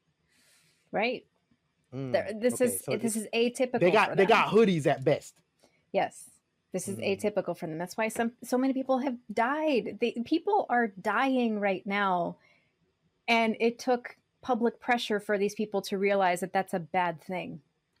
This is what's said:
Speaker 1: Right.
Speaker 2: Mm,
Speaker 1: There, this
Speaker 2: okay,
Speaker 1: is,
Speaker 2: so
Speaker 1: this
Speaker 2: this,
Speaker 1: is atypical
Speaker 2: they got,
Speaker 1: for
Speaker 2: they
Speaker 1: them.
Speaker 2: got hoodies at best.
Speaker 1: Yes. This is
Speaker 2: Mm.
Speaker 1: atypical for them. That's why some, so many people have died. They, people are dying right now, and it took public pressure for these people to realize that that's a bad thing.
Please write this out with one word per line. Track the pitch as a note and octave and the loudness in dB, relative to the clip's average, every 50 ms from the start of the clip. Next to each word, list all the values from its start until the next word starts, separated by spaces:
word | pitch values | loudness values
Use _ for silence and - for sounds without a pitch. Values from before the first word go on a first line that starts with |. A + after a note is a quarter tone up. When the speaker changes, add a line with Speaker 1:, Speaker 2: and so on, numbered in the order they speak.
| _ _ _ _ _ _ _ _ _ _ _ _ _ _ _ _ _ _ - | _ _ _ _ _ _ _ _ _ _ _ _ _ _ _ _ _ _ -2
Speaker 1:
Right. | F3+ G#3 A#3+ B3+ - - _ _ _ _ _ _ _ _ _ _ _ _ _ - | 0 0 0 -2 -4 -10 _ _ _ _ _ _ _ _ _ _ _ _ _ -10
Speaker 2:
Mm, | C3 C#3 C3 B2 | -8 -4 -2 0
Speaker 1:
There, | - - - A3 | -2 -2 -2 -4
this | G#3+ G#3+ B3 A#3+ | -2 -2 -2 0
Speaker 2:
okay, | - B3+ | 2 0
Speaker 1:
is, | A#3+ - F#3+ - | 0 0 -2 -4
Speaker 2:
so | - G#3+ | -4 -4
Speaker 1:
this | G#3+ A3 A#3 G#3+ | -2 -2 -4 -4
Speaker 2:
this, | |
Speaker 1:
is | A3 G#3+ - - | -4 -6 -4 -2
atypical | A#3 A#3 A#3+ B3 - C4 A#3+ B3 A#3 | 0 0 0 0 -2 -2 -2 0 2
Speaker 2:
they | - F3+ | 4 4
got, | E3+ G#3+ G3 E3+ | 6 6 4 4
Speaker 1:
for | B2+ | 4
Speaker 2:
they | E3 G3 | 4 4
Speaker 1:
them. | F#3 | 6
Speaker 2:
got | A3+ G3+ E3 C#3+ | 6 6 4 4
hoodies | D#3 G#3 A#3 G#3 F#3 D#3+ C3 | 6 6 6 6 4 2 2
at | D#3+ C3+ B2+ C3 | 0 0 2 2
best. | D#3+ C#3+ - - - - _ _ _ _ _ _ _ _ _ _ _ - | 2 2 2 0 -6 -20 _ _ _ _ _ _ _ _ _ _ _ -2
Speaker 1:
Yes. | G3 E3+ - - - - - - _ _ _ _ _ _ _ - | -2 -2 -2 -4 -10 -20 -20 -20 _ _ _ _ _ _ _ -8
This | F#3 - | -8 -6
is | - F#3+ - | -6 -8 -6
Speaker 2:
Mm. | - - G3 F#3+ | -4 -4 -2 -2
Speaker 1:
atypical | - G#3 G#3 - F3 - E3+ | -2 -2 -2 -2 -4 -4 -6
for | - - | -8 -8
them. | D#3+ D#3 D#3+ | -8 -8 -8
That's | F3 F3+ - | -8 -8 -4
why | - A3 A3+ | -4 -4 -2
some, | - - A#3 A#3 - _ - | -2 -2 -2 -4 -4 _ -6
so | - B3+ | -2 0
many | B3 C4 C4+ C4 | 0 2 0 0
people | C4 C4 C4 C4 B3+ | 0 0 0 0 0
have | B3 D4 B3 A#3+ - - G3+ | 0 -2 -4 -4 -8 -6 -2
died. | - A3+ A#3+ C#4 D#4 D#4 D#4 C#4+ A3+ G3 - - G3+ | 0 0 0 0 0 0 0 2 0 0 -2 -4 -4
They, | - A#3 - - A#3 | -4 -4 -4 -4 -4
people | - D#4 E4+ - - G4+ G4+ - - | -2 -2 -2 0 2 2 2 2 2
are | - A#3+ A#3 A3 | 0 0 0 0
dying | - F#3+ F3 A3 G3 A3 C4 C4+ C4 B3+ A#3+ A3+ A3 G#3 | -4 -6 -4 -2 0 0 2 2 2 2 0 0 0 0
right | G3+ G3+ F#3+ F3+ - | 0 0 -2 -2 -4
now, | G3+ G3 G3+ G3+ G3 F#3 F3+ E3+ F3 F3 - _ _ _ _ _ _ _ _ _ _ _ _ _ _ _ _ _ | -4 -2 0 0 0 0 0 0 -4 -6 -10 _ _ _ _ _ _ _ _ _ _ _ _ _ _ _ _ _
and | - A#3 A3+ A3+ A3 G#3+ - | 0 2 2 2 2 0 0
it | - A#3 A#3 - | 0 0 0 -2
took | - - B3 A#3+ A#3+ - - - _ _ _ _ | -2 0 0 0 -2 -6 -18 -20 _ _ _ _
public | - - B3+ A3 A#3 A#3 A3 - | -4 -2 -2 0 0 0 -2 -2
pressure | - - B3 A#3+ A#3+ - G#3+ G3+ | -2 -2 -2 0 0 -2 -4 -4
for | G3 - G#3+ | -2 -2 0
these | G3 G3 G#3 G3+ | 0 0 0 -2
people | - G#3+ G#3 - G3 G3 | -2 -4 -4 -2 -4 -4
to | - G#3+ F#3+ | -4 -2 0
realize | G3 G3+ G3+ G3 F#3+ F3+ F3+ F3 | 0 2 2 4 4 2 2 0
that | F#3+ F3+ - | -2 -2 -2
that's | G3 F#3 - - | -2 -2 -2 -4
a | F#3 | -6
bad | E3 D3+ - F#3 F3+ F3 E3 D3+ | -6 -4 -2 -2 0 0 -2 -6
thing. | - - F#3 F3+ E3 E3+ E3+ D#3+ - _ _ _ _ _ _ _ | -8 -10 -8 -8 -8 -10 -12 -16 -18 _ _ _ _ _ _ _